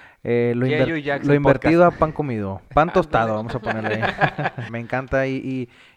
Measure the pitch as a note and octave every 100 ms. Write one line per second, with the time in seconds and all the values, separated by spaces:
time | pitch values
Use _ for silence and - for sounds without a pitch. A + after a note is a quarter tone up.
0 | - _ - A#2+ A#2+ A#2+ B2+ D3+ - E3
1 | C#3+ C#3+ C#3+ C#3+ C#3+ C3 - E3 F3 -
2 | D#3 D#3 D3 A2 G2 F#2+ - - D#3+ F#3+
3 | E3 A#2 A2+ G#2+ A2+ B2 - A2 G#2+ G#2
4 | F#3 - G3+ - E3+ - A2 A#2 A#2 B2+
5 | C3+ C3+ C3+ C3+ C3 C3 A#2+ _ -